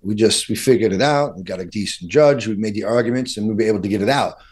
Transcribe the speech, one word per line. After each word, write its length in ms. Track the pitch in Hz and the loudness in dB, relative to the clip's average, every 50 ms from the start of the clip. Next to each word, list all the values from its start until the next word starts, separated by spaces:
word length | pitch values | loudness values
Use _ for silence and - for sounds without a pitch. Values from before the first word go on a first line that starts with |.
We 140 | - 98 107 | -6 -6 0
just, 340 | 104 113 107 - - - - | 2 4 4 4 2 -2 -4
we 60 | 107 | -6
figured 380 | - - 135 123 113 110 107 95 | -2 2 2 2 4 2 0 0
it 80 | 95 | 2
out. 340 | 131 147 147 143 147 135 90 | 2 2 2 0 0 -2 -6
We 80 | 92 92 | -10 -12
got 160 | 92 92 90 | -10 -10 -10
a 60 | 92 | -10
decent 460 | 87 - 107 98 - - - 90 82 | -10 -8 -8 -6 -6 -8 -10 -10 0
judge. 360 | - 147 151 143 143 123 107 110 | 4 6 6 6 4 2 -2 -4
We 80 | 110 | -4
made 180 | 98 110 107 101 | -4 -4 -4 -4
the 100 | 107 98 | -4 -4
arguments 540 | 104 117 123 123 123 123 127 127 123 - 107 | 0 0 0 2 0 -2 -2 -4 -6 -6 -4
and 100 | 104 110 | -4 -2
we 60 | 107 | -2
were 60 | 101 110 | 0 0
able 180 | 110 107 98 | 0 0 0
to 60 | 90 101 | 0 -2
get 140 | 104 190 | -2 0
it 80 | 202 - | 0 0
out. 260 | 139 143 104 - - - - _ | 0 0 0 -2 -4 -10 -20 _